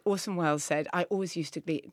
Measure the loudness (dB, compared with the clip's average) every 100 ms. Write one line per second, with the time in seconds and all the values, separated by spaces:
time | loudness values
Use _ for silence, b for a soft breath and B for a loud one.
0 | 0 0 0 0 2 2 2 0 0 -2
1 | 0 0 -2 -4 -4 -6 -4 -4 -4